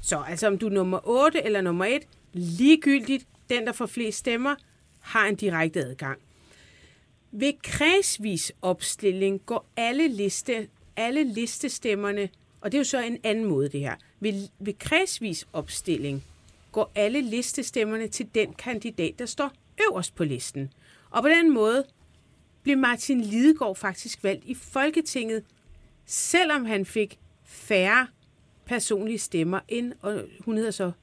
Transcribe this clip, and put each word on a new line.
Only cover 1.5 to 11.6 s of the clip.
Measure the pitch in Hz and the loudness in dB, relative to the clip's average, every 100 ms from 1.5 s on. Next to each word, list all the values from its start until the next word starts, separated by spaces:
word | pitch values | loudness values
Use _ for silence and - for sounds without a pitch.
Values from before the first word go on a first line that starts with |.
| 208 | 0
nummer | 185 175 190 | 0 0 0
et, | 277 - _ _ | 0 -4 _ _
ligegyldigt, | 180 175 170 262 311 302 277 220 269 - _ _ | -6 -6 4 8 8 8 2 2 -4 -4 _ _
den, | 247 233 | -2 -2
der | |
får | - 233 | -4 -6
flest | - 226 208 | -2 -4 -2
stemmer, | - 233 262 269 _ _ _ _ | -2 0 0 -4 _ _ _ _
har | - 226 208 | -4 2 2
en | 202 | 2
direkte | 208 165 165 170 127 | 0 0 0 -2 -6
adgang. | 131 139 131 _ _ _ - - - - _ _ _ _ | -6 -8 -8 _ _ _ -20 -20 -20 -20 _ _ _ _
Ved | 214 277 277 | -2 -2 -2
kredsvis | - - 294 381 392 - 214 170 - - | -6 0 4 4 2 -2 -4 -4 -6 -4
opstilling | 185 180 - - 202 185 196 196 - | -2 -2 -4 -2 0 2 0 -2 -4
går | 233 - - | -6 -6 -4
alle | 233 262 320 | -2 2 0
liste-, | 220 202 - - 233 214 _ - - | 2 -2 -2 -4 -4 -6 _ -16 -6
alle | 226 277 | -2 0
listestemmerne, | 285 214 233 - | 0 0 -4 -4